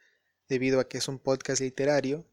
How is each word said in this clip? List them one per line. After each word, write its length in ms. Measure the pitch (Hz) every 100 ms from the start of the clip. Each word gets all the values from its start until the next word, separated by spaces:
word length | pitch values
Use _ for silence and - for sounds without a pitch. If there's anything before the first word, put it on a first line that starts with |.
| _ _ _ _ -
debido 320 | 131 131 131
a 80 | 123
que 80 | 127
es 100 | -
un 100 | 131
podcast 420 | - 135 - 131
literario 680 | 131 127 135 147 131 147 -